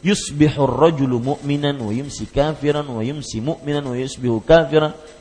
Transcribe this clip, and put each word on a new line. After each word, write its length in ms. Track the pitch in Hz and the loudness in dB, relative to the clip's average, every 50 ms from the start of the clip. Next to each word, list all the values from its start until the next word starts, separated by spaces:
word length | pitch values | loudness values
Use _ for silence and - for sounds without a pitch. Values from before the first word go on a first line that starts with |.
| - | 2
Yusbihur 640 | 175 208 202 - - 143 147 151 151 135 147 139 | 0 0 0 -2 -6 2 2 2 2 4 2 0
rajulu 560 | 131 120 123 147 170 165 139 139 131 123 117 117 | 0 2 4 4 4 4 2 0 0 0 0 0
mu'minan 560 | 135 143 139 - 143 143 143 147 143 143 139 | -2 -4 -4 -4 -4 -4 0 0 -2 -2 -2
wa 160 | 120 104 104 | -4 -4 -4
yumsi 320 | 120 139 143 - - 110 | -4 -6 -8 -8 -10 -10
kafiran 560 | - - 139 139 156 156 135 135 147 147 147 147 | -4 0 0 0 0 0 -2 0 0 0 0 -2
wa 180 | 143 123 113 | -4 -4 -4
yumsi 380 | 110 123 147 151 127 - - 113 | -4 -4 -4 -6 -10 -8 -8 -6
mu'minan 480 | 110 143 160 - - 147 147 147 143 | -4 -4 -4 -4 -4 -4 -4 -4 -4
wa 80 | 135 123 | -4 -4
yusbihu 480 | 123 131 131 127 - 127 120 117 113 101 | -4 -6 -6 -8 -4 -2 0 0 0 4
kafiran 480 | - - 170 160 143 151 156 151 151 156 - - - - - | 6 6 6 6 4 2 2 2 2 -4 -8 -18 -20 -20 -20